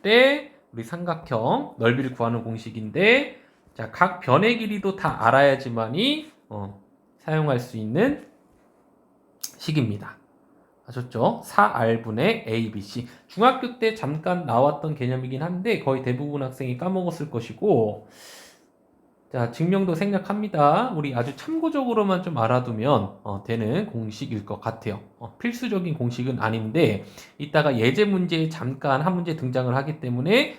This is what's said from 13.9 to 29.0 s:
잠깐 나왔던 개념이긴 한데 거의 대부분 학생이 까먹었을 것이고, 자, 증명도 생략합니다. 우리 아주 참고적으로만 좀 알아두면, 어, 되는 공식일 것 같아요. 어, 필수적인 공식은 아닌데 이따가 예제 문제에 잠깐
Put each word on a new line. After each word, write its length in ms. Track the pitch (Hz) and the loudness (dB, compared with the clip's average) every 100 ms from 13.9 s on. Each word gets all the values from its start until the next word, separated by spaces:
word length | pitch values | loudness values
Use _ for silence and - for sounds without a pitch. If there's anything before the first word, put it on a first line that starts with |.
| 220 | -2
잠깐 500 | - 156 180 180 151 | -6 -4 -2 -2 2
나왔던 500 | 117 143 147 156 147 | 4 4 2 -6 -4
개념이긴 460 | 123 131 127 131 | -2 -2 -4 -6
한데 380 | 165 180 214 180 | -4 -4 -2 0
거의 240 | 143 131 | 0 0
대부분 400 | 127 123 147 143 | 0 -4 -4 -4
학생이 340 | 131 131 131 123 | -6 -6 -6 -4
까먹었을 540 | 180 190 180 165 143 | -2 -2 -2 -6 -6
것이고, 760 | 117 117 - 208 139 110 101 - - - - - _ _ _ _ _ _ _ _ | -6 -8 -2 2 4 4 -2 -14 -20 -20 -20 -20 _ _ _ _ _ _ _ _
자, 200 | 131 120 | -4 -4
증명도 440 | - 165 196 185 160 | 0 0 2 0 0
생략합니다. 1000 | 202 196 196 208 208 160 143 170 254 170 | 0 -2 -2 -4 -2 4 6 6 2 -2
우리 180 | 147 | -2
아주 220 | 120 127 - | -2 -4 -6
참고적으로만 880 | - 320 320 302 247 220 202 180 | -6 -2 0 0 0 2 2 0
좀 140 | 185 143 | 0 0
알아두면, 800 | 113 123 123 107 123 127 98 - | 2 2 0 -2 4 4 2 -8
어, 200 | 104 98 - | -10 -8 -4
되는 420 | 117 110 - 107 | -2 0 -2 -2
공식일 580 | 117 110 104 135 110 101 | -6 -8 -8 -6 -6 -6
것 160 | 107 | -6
같아요. 400 | 113 113 110 95 - _ | -6 -6 -8 -8 -12 _
어, 160 | 190 - | -18 -6
필수적인 560 | 240 233 247 196 175 151 | -6 -4 -4 -2 -2 -2
공식은 440 | 120 123 123 123 | -2 -2 -4 -2
아닌데 640 | 110 113 110 156 143 98 - - - - | -2 -2 -2 2 4 2 -6 -20 -20 -14
이따가 400 | 147 156 147 120 | -2 2 2 4
예제 280 | 117 156 208 | 2 4 2
문제에 420 | 190 175 165 160 | 2 0 0 -2
잠깐 540 | - 120 135 143 135 | -2 -6 -4 0 2